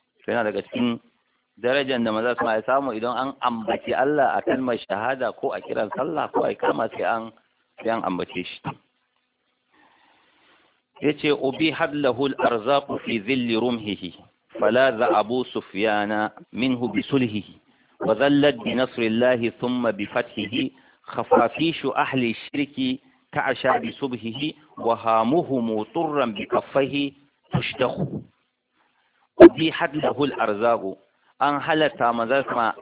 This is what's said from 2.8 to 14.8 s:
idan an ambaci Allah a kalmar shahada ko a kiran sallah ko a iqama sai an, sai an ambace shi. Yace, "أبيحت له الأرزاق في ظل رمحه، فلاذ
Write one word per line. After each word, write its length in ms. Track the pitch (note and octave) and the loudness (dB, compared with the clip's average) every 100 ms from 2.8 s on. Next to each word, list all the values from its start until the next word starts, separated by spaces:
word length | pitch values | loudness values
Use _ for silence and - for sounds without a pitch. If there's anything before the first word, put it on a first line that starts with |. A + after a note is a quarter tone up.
| C#3 A2 | 0 -4
idan 160 | A#2 | -4
an 240 | A#2+ C3 C3 | -4 -6 -2
ambaci 480 | B2 A#2 G#2 - - | -4 -4 -4 -6 -4
Allah 400 | - C3+ D3+ B2 G2 | 0 0 2 2 0
a 60 | |
kalmar 360 | - D3 B2+ A2+ - | -2 -2 -2 -4 -4
shahada 480 | F#2+ A#2 C3+ A#2 - | -4 -4 -2 -4 -4
ko 160 | C#3 | -6
a 80 | F#2+ | -6
kiran 300 | - B2 G#2+ | -8 -6 -4
sallah 380 | - D3 D#3 A#2+ | -4 -4 -4 -2
ko 120 | - - | -2 -2
a 60 | G2+ | -2
iqama 320 | - - A2+ - | -2 -2 -4 -4
sai 80 | |
an, 260 | F#2 A2+ A2+ - _ _ _ - | -2 -2 -4 -16 _ _ _ -8
sai 60 | A2+ | -4
an 80 | A2+ | -2
ambace 300 | - F2+ F2+ F2+ | -2 -4 -6 -8
shi. 180 | F2+ - - - _ _ _ _ _ _ _ _ _ _ _ _ _ _ _ _ _ _ _ _ _ - | -10 -10 -12 -14 _ _ _ _ _ _ _ _ _ _ _ _ _ _ _ _ _ _ _ _ _ -4
Yace, 280 | D3 D3+ D3+ | -4 -2 0
"أبيحت 580 | C#3+ C3 C3+ D#3+ C#3 - | 0 -2 0 -2 0 -4
له 340 | D3 C#3 A#2 C#3 | 0 0 0 -2
الأرزاق 680 | C3+ - A#2 G#2+ C#3+ C#3+ C3+ | 0 0 0 2 0 0 -8
في 240 | - A#2 | -4 -4
ظل 380 | G2+ C3 A#2+ A2 | -2 -2 0 0
رمحه، 420 | B2 A#2 G#2 F#2+ F2 - - _ _ - | 0 -2 -4 -8 -8 -14 -20 _ _ -2
فلاذ 420 | G#2 A#2+ | 2 4